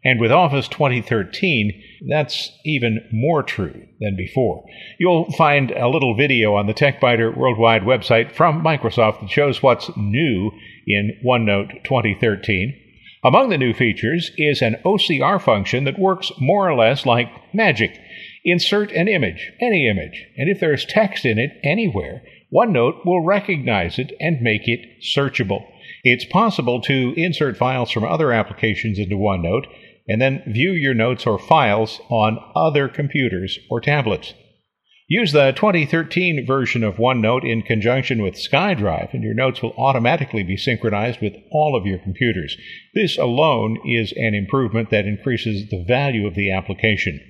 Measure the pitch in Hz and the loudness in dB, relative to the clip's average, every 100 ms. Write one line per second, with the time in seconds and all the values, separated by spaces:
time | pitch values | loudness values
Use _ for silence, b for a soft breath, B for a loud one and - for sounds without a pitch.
0 | 135 120 113 156 170 139 120 - 143 127 | 0 2 4 4 4 0 -4 0 0 0
1 | - 113 90 - 190 131 104 - B B | -2 -2 -2 -4 0 0 0 -4 B B
2 | 131 151 147 - - _ 156 143 117 110 | -2 -2 -2 -6 -10 _ -4 0 0 -2
3 | - 110 127 151 - - 85 - - _ | -4 -2 0 0 -2 -4 -6 -8 -20 _
4 | 104 95 92 - 117 76 - B B B | -6 -4 -4 0 0 -2 -12 B B B
5 | 175 170 - 139 156 143 127 - 123 156 | 2 4 0 2 4 4 0 0 0 2
6 | 131 107 143 123 107 101 101 101 143 - | 0 2 2 2 2 2 0 2 0 2
7 | 127 117 113 123 127 110 113 110 98 127 | 2 2 0 0 0 4 4 4 2 0
8 | - 117 120 - 165 156 160 147 113 120 | 4 2 2 2 2 4 0 0 -2 2
9 | 110 - 98 - 143 120 135 120 - - | 2 0 -4 0 0 4 2 2 -2 -6
10 | 101 113 160 98 104 B B B - 101 | -2 0 0 0 -4 B B B -2 0
11 | 104 - 123 123 110 101 104 - - 131 | 0 -2 0 2 2 0 -2 -12 -2 0
12 | 110 95 117 101 - 95 110 - _ B | 0 0 0 0 -2 -2 -2 -8 _ B
13 | B B - 233 262 160 127 110 120 - | B B 4 4 4 2 0 2 0 0
14 | 107 170 165 - 151 143 120 - 175 208 | -2 -2 -6 -2 0 2 0 0 0 0
15 | - 143 143 196 - 107 95 123 139 196 | 0 0 2 2 2 2 0 -2 -2 0
16 | 190 190 - - 135 202 185 131 113 135 | 0 0 -6 -2 0 2 2 4 4 4
17 | 127 120 120 - _ 202 214 117 - - | 2 2 0 -8 _ 0 2 2 -2 -4
18 | B B B B 175 175 - 208 208 160 | B B B B 0 0 2 0 0 -2
19 | 196 190 104 82 - - 247 190 123 98 | 0 0 -2 -4 -14 -4 0 2 2 0
20 | 80 - - - 147 185 160 139 - 214 | -4 -12 -16 -4 -2 0 0 0 0 0
21 | 202 - 127 107 139 - 143 190 208 101 | 0 0 -2 0 -2 -4 -2 0 -2 -4
22 | 73 - B B B 151 233 139 120 - | -6 -12 B B B 0 2 2 2 0
23 | 175 180 165 202 202 160 123 104 87 - | 0 0 2 0 0 -4 0 0 -2 -4
24 | 180 - 156 151 117 107 - 117 - _ | -8 -6 -2 0 0 0 0 -4 -6 _
25 | - - 139 - 98 98 - B B B | -4 0 0 -2 -4 -4 -8 B B B
26 | 127 120 - 180 226 - 123 123 - 135 | 2 2 0 0 2 0 -2 -2 0 0
27 | 127 147 175 151 143 101 127 131 120 117 | 0 0 -2 0 -2 0 -2 0 -2 -2
28 | 110 160 147 117 101 98 110 104 113 98 | -2 0 2 0 -2 -4 -4 -2 -4 -4
29 | 95 101 101 95 85 117 - B B B | -4 0 0 0 -2 -2 -4 B B B
30 | - 107 135 135 - 110 170 175 139 120 | -4 0 0 0 -4 -2 0 0 0 0
31 | 117 123 120 101 - 160 120 104 110 - | 0 0 -2 -2 -2 0 2 0 -2 -6
32 | - 117 107 113 - 165 160 143 139 - | -4 0 0 -2 -6 -2 0 0 -2 -4
33 | 143 151 127 90 95 - _ 120 143 147 | -4 -2 -2 -4 -8 -10 _ -4 -2 -2
34 | 117 92 - - _ _ _ _ _ b | -2 -4 -6 -20 _ _ _ _ _ b
35 | _ 202 202 147 139 131 214 175 147 165 | _ -2 2 4 4 2 2 2 0 -2
36 | 156 - 180 151 117 135 120 120 110 95 | 0 0 0 -2 0 0 0 0 -2 2
37 | 117 123 110 127 - 113 - 113 104 131 | 2 2 2 0 0 -2 0 0 2 0
38 | 127 117 98 - - 139 202 156 101 80 | 0 -2 -2 -4 -2 0 2 0 0 -2
39 | - 120 110 110 131 127 117 - 135 131 | -4 -4 -4 0 -2 -2 -6 0 2 2
40 | 120 165 139 110 92 95 - 117 113 101 | 2 2 -2 -4 -4 -2 -2 0 0 0
41 | 117 117 104 - _ 151 151 127 95 92 | -2 -2 -6 -6 _ 0 0 0 -2 -4
42 | 98 90 120 92 73 - B B B 208 | -6 -2 -2 -2 -6 -12 B B B -2
43 | 196 - 127 120 156 120 107 113 - 117 | -2 0 0 2 2 2 0 -4 -2 -2
44 | 107 - 113 104 95 135 117 113 110 107 | -2 -2 -2 -2 -2 -2 0 -2 0 -2
45 | 101 104 139 117 113 101 107 95 87 127 | -2 -4 -2 -2 -2 -6 -6 -8 0 0
46 | 143 117 101 87 101 95 - 95 110 101 | 0 0 -2 -2 -2 -2 -4 -2 0 0
47 | 104 71 | -4 -6